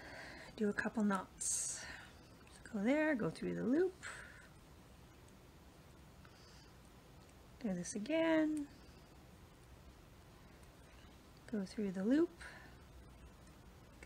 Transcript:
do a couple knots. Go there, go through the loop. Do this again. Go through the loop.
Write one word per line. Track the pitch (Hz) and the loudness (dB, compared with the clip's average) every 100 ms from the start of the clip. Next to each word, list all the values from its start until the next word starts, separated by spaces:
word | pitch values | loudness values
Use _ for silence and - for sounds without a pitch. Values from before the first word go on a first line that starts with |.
| - - - - - - | -16 -14 -14 -14 -8 0
do | 208 | 2
a | |
couple | 202 214 - | 2 0 2
knots. | 208 190 - - - - - - - - - - - - - - - | 4 2 -2 -6 -2 -2 -2 -6 -8 -12 -16 -18 -20 -20 -20 -18 -8
Go | 214 | 0
there, | 208 294 311 | 4 4 4
go | 269 165 | 2 0
through | 160 180 | -2 -2
the | 175 | 0
loop. | 190 285 370 - - - - - - - - - - - - - - - - - - - - - - - - - - - - - - - - - - - - - | 4 4 4 0 -10 -12 -14 -16 -18 -20 -20 -20 -20 -20 -20 -20 -20 -20 -20 -20 -20 -20 -20 -20 -20 -20 -20 -20 -20 -20 -20 -20 -20 -20 -20 -20 -20 -20 -20 -4
Do | 220 | -2
this | 180 175 | -2 -2
again. | 214 214 320 330 320 311 311 285 - - - - - - - - - - - - - - - - - - - - - - - - - - - - | -4 0 4 6 6 4 2 -4 -10 -20 -20 -20 -20 -20 -20 -20 -20 -20 -20 -20 -20 -20 -20 -20 -20 -20 -20 -20 -20 -20 -20 -20 -20 -20 -20 -4
Go | 214 | -2
through | 185 - 202 | -2 0 0
the | 185 | 2
loop. | 196 285 349 - - - - - - - - - - - - - - - - - | 6 6 6 0 -16 -16 -16 -18 -20 -20 -18 -18 -20 -20 -20 -20 -20 -20 -20 -18